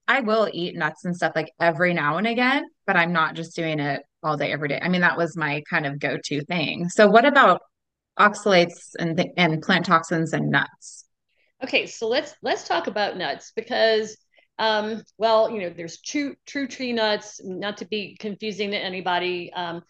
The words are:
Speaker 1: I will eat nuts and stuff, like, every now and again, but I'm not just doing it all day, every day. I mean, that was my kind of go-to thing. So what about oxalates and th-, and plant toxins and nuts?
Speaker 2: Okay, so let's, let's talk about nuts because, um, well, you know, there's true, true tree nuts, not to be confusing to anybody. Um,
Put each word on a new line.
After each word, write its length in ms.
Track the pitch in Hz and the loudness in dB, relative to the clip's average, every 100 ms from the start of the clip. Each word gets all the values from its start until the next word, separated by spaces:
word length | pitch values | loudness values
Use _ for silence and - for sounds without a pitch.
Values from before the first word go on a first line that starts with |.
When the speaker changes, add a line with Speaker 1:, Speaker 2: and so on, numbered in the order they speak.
| - | -2
Speaker 1:
I 140 | 247 | 0
will 280 | 220 220 208 | 2 2 2
eat 240 | - 170 175 | 0 -6 -4
nuts 280 | 156 - | -4 -4
and 120 | 180 175 | -6 -2
stuff, 160 | 160 | -2
like, 160 | 160 156 _ | -2 -6 _
every 320 | 170 156 180 | 0 2 2
now 260 | 170 147 160 | 2 0 0
and 100 | 220 | 0
again, 340 | 233 247 277 - _ - | 2 2 2 -2 _ 0
but 80 | |
I'm 180 | 185 170 | 2 2
not 220 | 170 160 | 2 0
just 220 | 156 160 - | -2 -8 -4
doing 240 | 160 156 | -2 -2
it 220 | 147 139 - _ | -2 -4 -6 _
all 140 | 160 147 | -4 -2
day, 160 | 139 | -2
every 160 | 143 147 | -2 -4
day. 100 | 135 | -4
I 80 | 170 | 0
mean, 120 | 180 | 2
that 180 | 175 165 | 2 2
was 180 | 170 156 | -2 -2
my 280 | 151 147 151 | -4 -4 -2
kind 160 | 165 | -2
of 140 | 143 143 | -2 -4
go-to 460 | 143 151 - 139 | -4 -4 -4 -6
thing. 440 | - 175 131 80 175 | -4 -4 -4 -4 -4
So 200 | - 208 | 6 8
what 160 | 214 | 8
about 380 | 262 277 233 175 - _ _ _ _ - | 6 6 6 4 0 _ _ _ _ 2
oxalates 760 | 208 208 - 185 175 - - - | 2 4 4 4 4 -2 -16 -6
and 200 | 170 160 | -4 -2
th-, 160 | - - | -2 2
and 240 | 170 156 | 2 2
plant 260 | - 185 - | 2 0 4
toxins 460 | 165 - 170 160 | 2 4 -2 0
and 180 | 156 147 | -2 0
nuts? 560 | 143 - - - - - _ _ _ _ _ | 0 -2 -10 -20 -20 -20 _ _ _ _ _
Speaker 2:
Okay, 220 | 262 247 - | -2 -2 -2
so 200 | - 226 | -6 -2
let's, 300 | 254 311 - | -2 -4 -8
let's 280 | 247 403 - | -6 -6 -2
talk 180 | 349 339 | -4 -2
about 300 | 208 202 185 | -4 -4 -4
nuts 340 | 160 135 - - | -6 -8 -10 -12
because, 600 | 214 233 220 220 214 214 _ _ _ - | -6 0 2 2 0 -8 _ _ _ -4
um, 420 | 220 214 214 220 - _ | 0 0 -2 -8 -12 _
well, 320 | 226 220 226 | 2 4 2
you 120 | 226 | 0
know, 80 | 175 | -8
there's 300 | 170 170 - | -8 -14 -12
true, 360 | - 294 285 - - | -8 -6 -6 -8 -12
true 220 | 285 269 | -8 -8
tree 240 | - 254 | -6 -4
nuts, 480 | 233 220 208 208 - | 0 0 -2 -6 -16
not 360 | 190 180 202 208 | -12 -8 -8 -8
to 60 | |
be 320 | 214 214 196 - | -8 -8 -8 -10
confusing 500 | 214 196 214 185 208 | -12 -8 -8 -6 -4
to 80 | 202 | -4
anybody. 720 | 180 185 185 175 180 180 175 | -6 -6 -2 -2 -2 -6 -8
Um, 300 | - 175 170 - | -8 -8 -8 -14